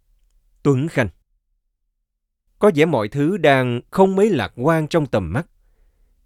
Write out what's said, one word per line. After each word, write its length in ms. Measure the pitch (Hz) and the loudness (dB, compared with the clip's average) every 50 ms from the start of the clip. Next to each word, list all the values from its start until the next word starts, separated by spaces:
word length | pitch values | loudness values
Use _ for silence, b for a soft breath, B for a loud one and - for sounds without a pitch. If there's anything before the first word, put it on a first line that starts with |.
| _ _ _ _ _ _ _ _ _ _ _ _ - | _ _ _ _ _ _ _ _ _ _ _ _ -2
Tuấn 260 | 147 139 127 143 165 | 0 0 0 -2 -4
Khanh. 200 | - 139 117 90 - _ _ _ _ _ _ _ _ _ _ _ _ _ _ _ _ _ _ _ _ _ _ _ _ _ _ _ _ _ | -4 -4 -4 -4 -6 _ _ _ _ _ _ _ _ _ _ _ _ _ _ _ _ _ _ _ _ _ _ _ _ _ _ _ _ _
Có 120 | - 214 175 | 0 2 2
vẻ 100 | 143 151 | 2 2
mọi 240 | 175 147 117 104 110 | 2 0 -2 -2 -4
thứ 280 | - 143 143 160 202 | -4 -2 -2 -2 0
đang 440 | 196 151 147 139 131 127 123 120 123 - _ | 2 2 4 4 4 2 0 -4 -6 -8 _
không 260 | - - 190 190 190 | 0 2 2 2 2
mấy 140 | 190 208 226 | 2 2 2
lạc 220 | 185 127 98 95 - | 2 0 -4 -6 -6
quan 320 | - 123 156 165 160 156 147 | -4 -2 0 0 0 -2 -2
trong 180 | - 170 151 | -2 -2 -2
tầm 260 | - - 107 92 78 90 | -2 -2 -4 -4 -4 -6
mắt. 140 | - - - _ _ _ _ _ _ _ _ _ _ _ _ _ _ _ | -8 -8 -10 _ _ _ _ _ _ _ _ _ _ _ _ _ _ _